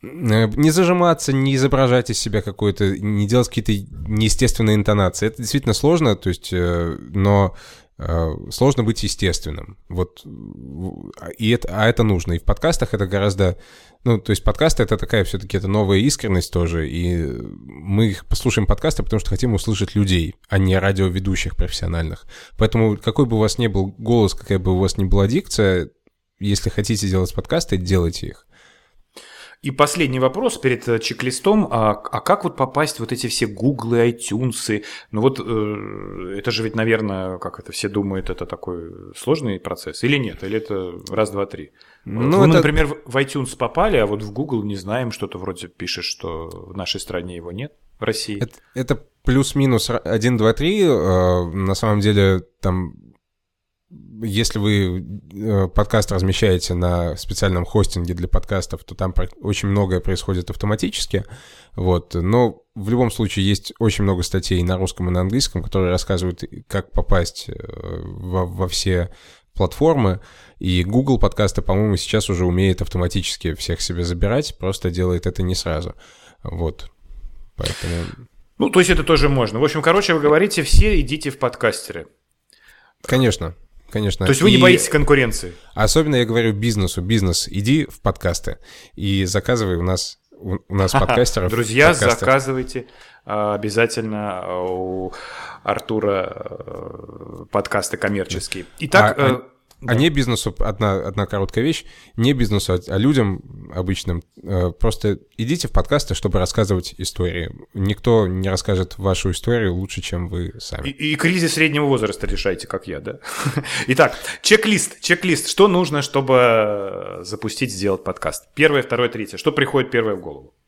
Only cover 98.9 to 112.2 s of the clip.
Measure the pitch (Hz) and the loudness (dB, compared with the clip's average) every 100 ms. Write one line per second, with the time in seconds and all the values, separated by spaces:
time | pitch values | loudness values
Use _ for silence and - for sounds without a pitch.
98.9 | 180 214 - 135 127 - _ _ _ - | 4 4 4 2 2 -4 _ _ _ -2
99.9 | 117 160 143 123 113 - - 104 101 107 | 2 4 2 0 0 -2 -2 -2 0 0
100.9 | 95 85 98 101 104 95 - 135 160 - | 0 -2 -4 -4 -2 -2 0 0 -2 -6
101.9 | - - - 117 139 113 104 - 90 - | -20 -16 0 2 2 2 0 0 -2 0
102.9 | 98 123 139 104 92 - - - - 90 | 0 2 4 2 -2 -10 -20 -12 -6 -4
103.9 | 95 - 87 - - - 95 87 85 113 | -2 -2 -6 -6 -20 -4 0 0 0 0
104.9 | - 107 98 _ - 113 165 - - - | 0 -2 -2 _ -8 -4 -2 0 0 2
105.9 | 143 - 117 104 92 90 - 101 95 87 | 0 0 -4 0 0 0 0 0 0 -2
106.9 | - 90 - 90 87 80 - - - 95 | -10 -10 -4 -4 -4 -8 -10 -14 -4 -2
107.9 | 104 - 113 98 92 95 95 - 95 92 | 0 4 4 4 0 -2 -2 0 -2 -2
108.9 | - 95 90 95 87 - 120 104 90 95 | -2 -2 0 0 -2 0 0 0 -2 -6
109.9 | - - 90 87 90 87 - - - 139 | -8 -6 -6 -6 -6 -8 -10 -10 -8 -8
110.9 | 139 151 151 165 180 165 156 160 143 147 | -4 -4 0 0 0 0 2 0 2 2
111.9 | 131 107 98 | 2 0 -2